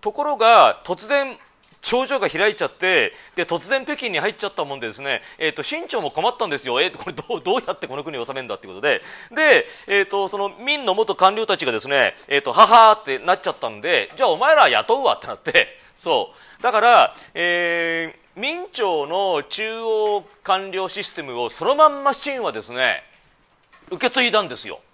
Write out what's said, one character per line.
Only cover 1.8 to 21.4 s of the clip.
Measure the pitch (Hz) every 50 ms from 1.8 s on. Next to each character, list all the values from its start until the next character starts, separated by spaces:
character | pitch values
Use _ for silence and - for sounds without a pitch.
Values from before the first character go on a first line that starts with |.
頂 | - - 233 247 254 -
上 | 277 262
が | 196 160
開 | - 160 190 214 214
い |
ち | - 170
ゃ |
っ | 139
て、 | - _ - 185 185 156 113 95 - - - - _
で、 | - 170
突 | - 170 170 - 180
然 | 254 269 262
北 | 208 294
京 | 285 269 233
に | 190 151
入 | 151 208
っ | - -
ち | -
ゃ | 196
っ | -
た | - 160
も | 139 139
ん | 135
で | 135 113
で | 104
す | 113 139
ね、 | 139 131 110 - - - -
え | 160 156
っ | 147
と、 | -
清 | 143 - 294 320 339 -
朝 | - 233
も | 175 139
困 | - - 175 233
っ | 240
た | - - 170
ん |
で | 147 127
す | - 131
よ。 | 120 127
え | 156 185
っ |
と、 | - -
こ | - 185
れ | -
ど | - - - -
う、 | 165 -
ど | 180 202 262
う | - -
や | 190
っ | -
て | - 135
こ | 127
の | 139 143
国 | 160 151 127
を | 117
治 | 117 135
め | 135
ん | 131 117
だ | 104
っ | -
て | -
こ | 95 92
と | 95
で。 | 107 147 127 98 - - - - - -
で、 | 233 269 311 302 254 156 - - - - -
え | - 196 202
っ | 196 196
と、 | 196 202 196 185
そ | 208 202
の | 202 202
明 | - - 226 262 294 294 269
の | 208 185
元 | 202 220 196 190
官 | - 185 190 202
僚 | 214 220
た | 208 196 -
ち | - 131
が |
で | 117 110
す | 104 131
ね、 | 139 139 123 98 - - - -
え | 139 143
っ |
と、 | - 131 120
は | - -
は | - 220 233 226 220 214
ー | 220
っ | -
て | - 131 131
な | 104 170 185
っ | 190
ち | - 185
ゃ |
っ | 151 -
た | - 120
ん | 107 104
で、 | - 160 175 127 101 - - -
じ | 247
ゃ |
あ | 262
お | 247 202
前 | 240 285 320
ら | 302 240 151
雇 | 120 107 110 - 220 269 277
う |
わ | 196 110
っ | -
て | - -
な | 110
っ | -
て、 | _ 160 - 175 113 - - - _ - _
そ | _ - 175 156 123 95 - - - - - - _
う。 | -
だ | 240
か | 233 220
ら、 | 208 240 240 196 127 - - - - - _
え | - 170 175 175 175 175 170 170 170 165 165 165 165 165 160 160 _
ー、 | _ _ _
明 | 180 214 277 320 349 359 415
朝 | - - 233 196 170 156 139
の | 143 165 190 196 190 175 147 143
中 | - - - 214 220 226 226
央 | 226 226 220 214 214 208 208 202 180 - - _ _
官 | - 190 190 196 196
僚 | 175 190 190 185
シ | - 202 196
ス | -
テ | - - 156
ム | 135 123 120